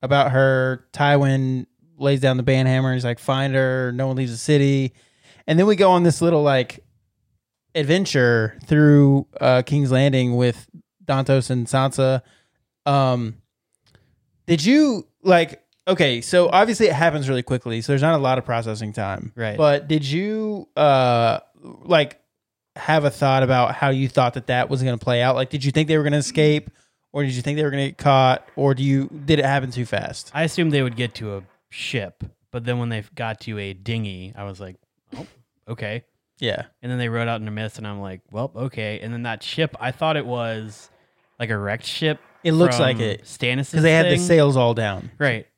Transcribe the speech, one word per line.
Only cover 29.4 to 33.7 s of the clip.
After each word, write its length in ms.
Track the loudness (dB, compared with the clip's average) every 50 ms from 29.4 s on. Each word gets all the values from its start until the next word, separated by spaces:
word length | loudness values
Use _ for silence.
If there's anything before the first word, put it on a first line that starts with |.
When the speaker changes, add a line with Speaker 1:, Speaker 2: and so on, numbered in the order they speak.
Speaker 1:
it 60 | 2
happen 240 | 0 0 -2 -2 -4
too 140 | -6 -8 -6
fast? 460 | -4 -4 -6 -6 -6 -10 -12 -16 -12 -6
Speaker 2:
I 100 | -4 -4
assumed 280 | -4 -2 0 0 0
they 120 | 2 0 0
would 120 | -2 -4
get 180 | -4 -6 -6 -6
to 220 | -10 -10 -10 -10 -10
a 60 | -12 _ _ _ _ _
ship, 540 | -16 -14 -12 -8 -6 -6 -6 -8 -12 _ -18 -18 _ _ _ _
but 120 | _ -10 -6
then 140 | -4 -4 -4
when 100 | -4 -4
they 140 | -6 -8 -8 -12 _
got 280 | -10 -8 -8 -8 -10
to 180 | -10 -12 -10 -8
a 140 | -8 -10